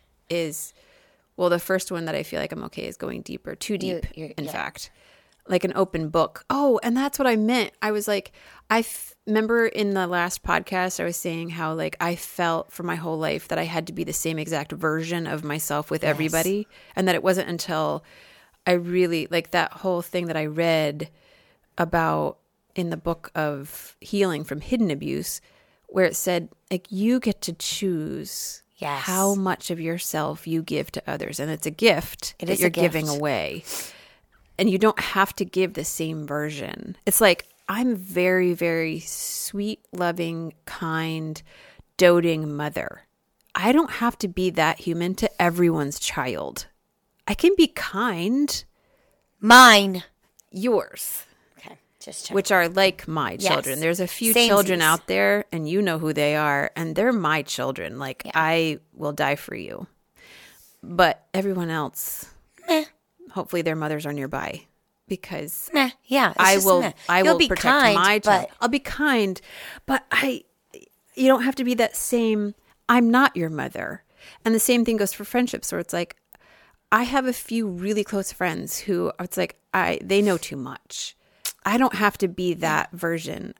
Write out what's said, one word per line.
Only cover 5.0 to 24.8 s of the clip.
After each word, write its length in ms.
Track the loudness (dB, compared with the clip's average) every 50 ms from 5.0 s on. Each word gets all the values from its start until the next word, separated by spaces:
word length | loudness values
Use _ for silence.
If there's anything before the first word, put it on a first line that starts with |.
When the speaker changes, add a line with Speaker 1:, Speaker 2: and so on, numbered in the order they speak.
| _ _ _ _ _ _ _ _ _ -2
Speaker 1:
Like 160 | 0 0 0
an 80 | 0 0
open 360 | 0 0 0 0 -4 -4 0
book. 340 | 2 2 2 2 -2 -8 -6 -2
Oh, 300 | 0 2 4 4 4 4 2
and 120 | 0 0
that's 220 | 2 0 0 0 0
what 80 | 2
I 80 | 2 2
meant. 380 | 2 2 2 2 2 0 -2 -4 -6 -4
I 80 | -2
was 160 | -2 -2 -2
like, 240 | -2 -2 -2 -2 -6 _ -20 -20 -20 -20 -12 _ 0
I 120 | 0 0
f-, 340 | 0 -2 -6 -12 -14 -16 -18 _ -4
remember 400 | 0 2 2 2 2 2 2 2
in 280 | 2 0 0 -2 0 0
the 120 | 0 0
last 380 | 0 0 -2 -2 -2 -4 -6 -4
podcast, 560 | 0 0 0 0 -2 -2 -2 -2 -2 -4 -4
I 40 | -6
was 120 | -6 -6
saying 320 | -6 -6 -6 -6 -6 -8 -8
how, 240 | -8 -6 -6 -6 -4
like, 220 | -4 -6 -6 -4 -4
I 160 | -4 -4 -4
felt 560 | -6 -8 -10 -6 -2 -2 0 0 -2 -4 -8
for 140 | -12 -10 -6
my 100 | -6 -6
whole 240 | -6 -6 -6 -4 -4
life 300 | -2 -2 -2 -4 -4 -4
that 100 | -4 -4
I 60 | -4
had 240 | -4 -4 -6 -6 -6
to 40 | -6
be 120 | -8 -6
the 80 | -6 -6
same 260 | -4 -4 -4 -4 -4
exact 320 | -4 -4 -4 -6 -6 -6
version 560 | -8 -4 -2 -2 -2 -2 -2 -4 -4 -4 -4
of 160 | -4 -6 -6 -6
myself 480 | -6 -6 -6 -4 -4 -4 -4 -4 -4
with 140 | -4 -2 0
Speaker 2:
Yes. 60 | 0
Speaker 1:
everybody. 580 | 0 0 0 -2 0 0 0 0 0 -2 -4 _ _ -20 -20 -10 -4
And 140 | -2 0 2
that 80 | 2
it 60 | 2 2
wasn't 240 | 2 2 2 0 -4
until 560 | -6 -8 -6 -4 -4 -2 -2 -2 -4 -6 -8 _ -20 -20 -20 -20 -20 -20 _ _ _ _ 0
I 80 | 2 2
really, 520 | 2 2 0 0 2 2 2 2 -2 -2 -2
like, 220 | -2 -2 -2 0
that 220 | 0 0 0 0 -4
whole 300 | -6 -4 -2 -2 -2 -4
thing 240 | -4 -4 -4 -4
that 100 | -2 -4
I 100 | -4 -4
read 640 | -4 -2 -2 0 2 2 2 0 0 -4 -6 -10 -14 _ _ _ _ _ _ _ _ _ _ _ _ -4 -4
about 600 | -2 0 0 0 2 2 0 0 -2 -4 -6 _ _ _ _ _ _ _ -6
in 160 | -6 -4 -4
the 60 | -4
book 340 | -6 -4 -6 -6 -6 -8 -10 -6
of 600 | -4 -4 -2 -4 -6 -10 -14 -16 -18 -18 -20 -20 _
healing 440 | -12 -4 0 0 2 2 0 -2 -6
from 160 | -6 -8 -8
hidden 300 | -6 -2 0 0